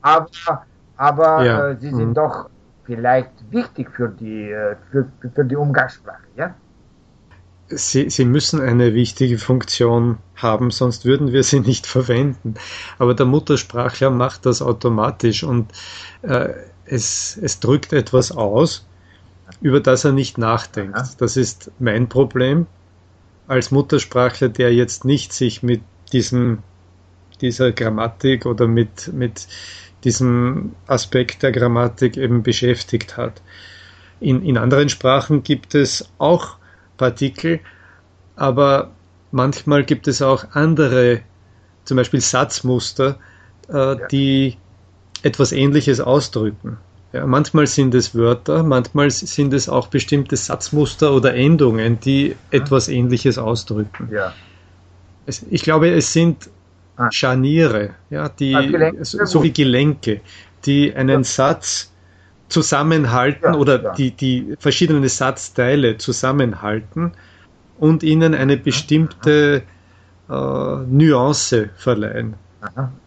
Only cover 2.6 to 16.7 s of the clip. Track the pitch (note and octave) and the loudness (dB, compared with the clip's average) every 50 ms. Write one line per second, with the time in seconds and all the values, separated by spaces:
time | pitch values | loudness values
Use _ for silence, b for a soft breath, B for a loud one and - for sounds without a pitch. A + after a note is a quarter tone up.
2.6 | _ _ _ _ _ - A#2+ A2+ A#2 B2 B2+ C3 B2 - _ _ A2+ G#2+ F3+ A#3 | _ _ _ _ _ -12 -10 -4 0 2 2 2 0 -2 _ _ -20 -6 -6 -6
3.6 | A#3+ - _ - C3 - - - B2 A2+ G2 - A2+ A2 A2 G#2+ G#2 G#2 G#2 G#2+ | -6 -6 _ -12 -12 -12 -6 -6 -6 -6 -6 -10 -14 -12 -10 -10 -10 -10 -8 -4
4.6 | G#2+ G#2 G#2 - - _ - C#3 C3 C3+ - _ - B2 - - C#3+ B2 C3+ C#3+ | -4 -4 -6 -6 -14 _ -2 -2 -2 -2 -8 _ -16 -8 -2 -2 -2 -2 0 -2
5.6 | D3 D3 C3+ C3+ C3 C3 - - _ G#2 - - - _ _ A2+ D#3 F#3 F3+ _ | -2 0 0 0 0 -2 -6 -18 _ -20 -20 -20 -20 _ _ -10 -10 -10 -10 _
6.6 | _ _ _ _ _ _ _ _ _ _ _ _ _ _ - - _ _ _ _ | _ _ _ _ _ _ _ _ _ _ _ _ _ _ -20 -20 _ _ _ _
7.6 | _ _ - C#3 - - - C3 C#3 - - - C3 A#2+ B2 D3+ D3 - - D#3 | _ _ -10 -8 -8 -2 0 0 0 0 0 0 2 2 2 2 0 0 -2 -2
8.6 | C3 B2+ A#2+ A#2+ B2 A#2+ G#2+ A#2 B2 - - - C3+ B2 A#2+ G#2+ - - C3 B2+ | 0 2 2 4 4 4 4 2 0 0 0 -2 0 0 0 -2 0 0 0 0
9.6 | - - - - B2 A#2 A#2 A#2 A#2 A#2+ A2+ A2 - _ _ - - A#2 A2 G#2+ | 0 -4 -2 0 2 2 4 2 2 0 -2 -4 -8 _ _ -4 -2 -2 0 0
10.6 | B2 B2 A2 - C3 B2 A2+ - - A#2+ C3+ C#3 D3 C3+ A#2+ C3+ B2+ - - C#3 | 0 -2 -2 0 -2 -2 -2 -2 0 0 2 2 2 0 2 2 2 4 2 2
11.6 | A2+ A#2 B2 - - - - B2 B2+ A#2+ A#2+ A#2 C#3 C#3+ B2+ - - A2+ G#2+ B | 2 2 0 -2 -4 -2 -2 -2 0 2 0 0 0 -2 -4 -6 -10 -10 -10 B
12.6 | B B B B B B B B B2+ A#2+ B2 - C#3 B2+ C3 D#3 D#3 - D3+ C3 | B B B B B B B B 2 2 4 4 2 4 4 2 2 2 0 0
13.6 | - - - A#2+ B2 C3 - - C3+ C3+ C3 A#2+ B2 C3 - - - C3 A#2 - | 0 -4 -6 -4 -4 -4 -2 0 0 2 2 2 0 -2 -4 -2 0 0 0 0
14.6 | C#3 C3 A#2 A#2 - B2 A#2 G#2+ G#2+ C3 - - - A#2 G#2+ - - D#3 B2+ A#2+ | 0 -2 -2 0 0 -2 0 2 0 -2 -2 0 0 0 0 0 -4 -2 -2 -2
15.6 | A2 - B B B B B B B B B B - G3+ C3 B2 - - - - | -2 -4 B B B B B B B B B B -6 -4 -2 -2 -2 -4 -6 -10
16.6 | - - | -16 -20